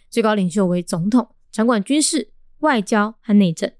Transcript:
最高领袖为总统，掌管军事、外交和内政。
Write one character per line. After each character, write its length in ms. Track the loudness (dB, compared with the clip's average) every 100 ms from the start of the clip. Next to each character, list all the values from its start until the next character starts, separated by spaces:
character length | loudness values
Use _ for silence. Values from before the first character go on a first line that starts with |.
| _
最 140 | -2
高 100 | 0
领 160 | 0 0
袖 160 | 0 0
为 160 | 0
总 300 | -4 -4 0
统， 240 | 0 0 _ _
掌 160 | -2 0
管 160 | 0
军 180 | 0 -2
事、 300 | 0 -2 -6 -16 -20 -4
外 200 | 0 0
交 380 | 0 -2 -2 -6
和 160 | 0 2
内 160 | 2
政。 180 | 0 -8